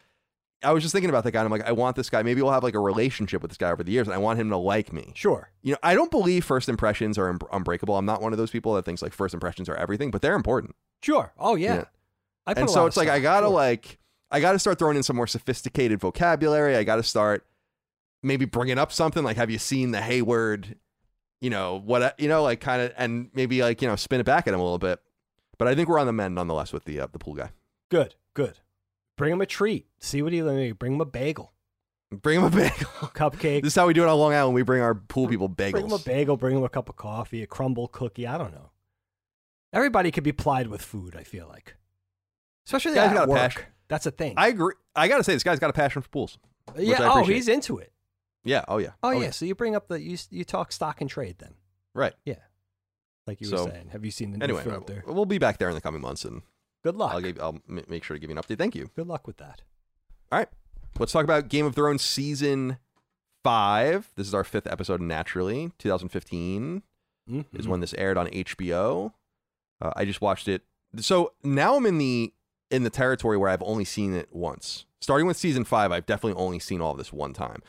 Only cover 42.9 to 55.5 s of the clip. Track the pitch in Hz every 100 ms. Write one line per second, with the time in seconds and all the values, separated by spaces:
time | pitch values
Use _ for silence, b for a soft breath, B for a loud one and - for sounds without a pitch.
42.9 | 294 208 202 139 139 127 - - _ -
43.9 | 151 151 - 156 147 214 220 170 - _
44.9 | - 175 277 196 143 180 160 156 156 139
45.9 | 143 - 143 - - _ _ - - 208
46.9 | 254 240 262 185 226 240 262 - 92 -
47.9 | _ _ _ _ _ 113 135 - 107 -
48.9 | - 240 262 170 - 165 190 233 214 -
49.9 | 170 156 175 - 175 175 180 156 - 156
50.9 | - 139 - 104 87 - - _ _ _
51.9 | 120 123 - - - _ _ _ _ _
52.9 | _ _ _ - 101 104 95 87 87 87
53.9 | 107 107 - 104 104 143 90 - - 92
54.9 | 98 - 180 202 196 123